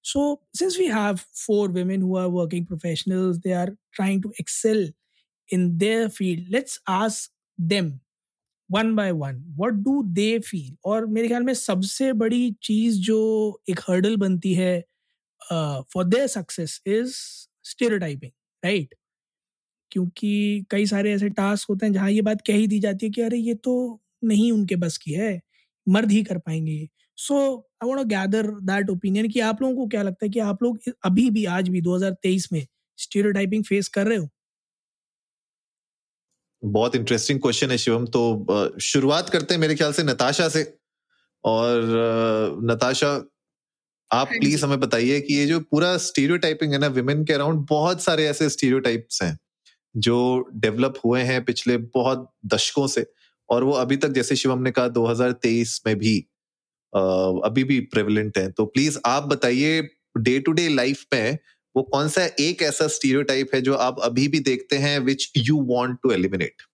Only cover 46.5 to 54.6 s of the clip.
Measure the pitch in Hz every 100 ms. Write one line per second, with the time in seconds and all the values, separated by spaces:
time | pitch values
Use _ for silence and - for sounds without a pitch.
46.5 | 151 156 139 147 127 123 147 156 143 147
47.5 | 160 139 151 165 180 - 160 151 143 151
48.5 | - 131 131 127 117 - - 87 78 _
49.5 | _ _ _ _ 117 117 120 123 127 127
50.5 | 110 110 110 135 131 117 123 123 127 123
51.5 | 120 123 120 120 131 123 127 123 _ 104
52.5 | 107 - - 135 - - _ _ _ -
53.5 | 120 131 139 127 139 151 131 117 131 135
54.5 | 127